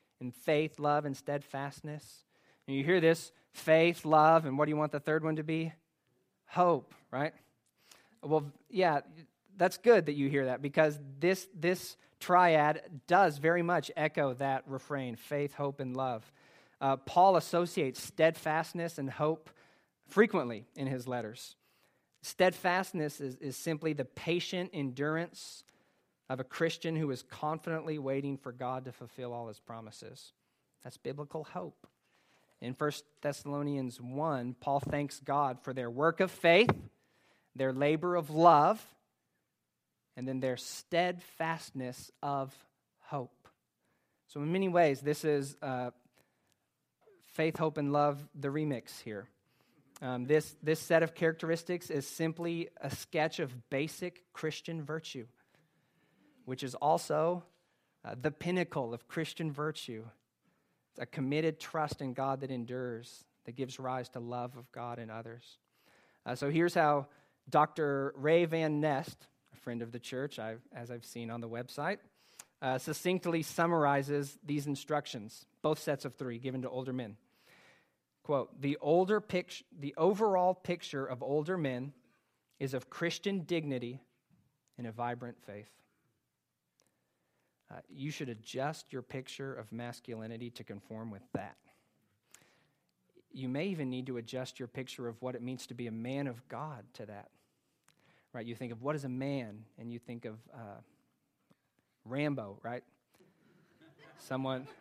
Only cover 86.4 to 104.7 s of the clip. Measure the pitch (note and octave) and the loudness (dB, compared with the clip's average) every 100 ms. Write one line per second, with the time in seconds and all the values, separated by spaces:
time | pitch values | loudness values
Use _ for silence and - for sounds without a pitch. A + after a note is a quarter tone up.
86.4 | _ _ _ _ _ _ _ _ _ _ | _ _ _ _ _ _ _ _ _ _
87.4 | _ _ - F#2 - C3 C#3+ - C3+ A2 | _ _ -20 -20 -18 -10 -8 -8 -8 -10
88.4 | G#2+ B2 C#3 D#3+ - B2+ A#2+ C3+ C3 - | -10 -4 -4 -6 -10 -12 -10 -12 -12 -10
89.4 | C3+ B2 G#2+ A2+ A#2+ A#2 - A2+ A2 A2+ | -10 -10 -10 -10 -10 -12 -12 -12 -10 -10
90.4 | A#2+ A#2+ A#2 G2+ - A2+ A2+ G2 - - | -12 -14 -14 -14 -12 -12 -10 -12 -10 -10
91.4 | F#2+ - _ _ _ _ _ _ _ - | -10 -16 _ _ _ _ _ _ _ -20
92.4 | _ _ _ _ _ _ _ _ _ - | _ _ _ _ _ _ _ _ _ -10
93.4 | C3 C3+ G3 E3+ C3 B2+ B2+ B2 A2+ B2+ | -6 -4 -4 -4 -4 -6 -6 -8 -8 -8
94.4 | B2 - B2 C#3 B2+ - A#2+ G#2+ B2+ B2 | -8 -10 -10 -10 -10 -10 -10 -8 -8 -8
95.4 | B2 B2+ - B2+ A#2+ A2+ A#2+ C#3 C#3+ A#2 | -8 -10 -10 -10 -8 -8 -6 -4 -4 -8
96.4 | - A#2+ D#3 B2 - - G#2+ G2+ - _ | -12 -10 -10 -12 -16 -16 -14 -16 -18 _
97.4 | _ _ _ _ _ _ _ _ _ B2 | _ _ _ _ _ _ _ _ _ -12
98.4 | A#2 A2+ B2 A2+ C3+ D3+ C3+ B2+ C#3 C#3 | -10 -8 -8 -6 -4 -4 -4 -4 -4 -4
99.4 | A2+ G#2+ A2+ - A#2 A#2 - A#2+ A#2 A2 | -6 -12 -18 -16 -12 -12 -12 -12 -12 -14
100.4 | - C#3 G#2+ A#2 A2+ _ _ _ _ _ | -16 -18 -16 -16 -20 _ _ _ _ _
101.4 | _ _ _ _ _ _ A2 C3+ D3 C3+ | _ _ _ _ _ _ -8 -4 -2 -2
102.4 | G#2 - A#2 B2 - _ _ _ _ _ | -8 -10 -10 -10 -12 _ _ _ _ _
103.4 | _ _ _ _ - _ - - - C3 | _ _ _ _ -20 _ -20 -18 -8 -4
104.4 | C3 C3 B2 | -4 -4 -8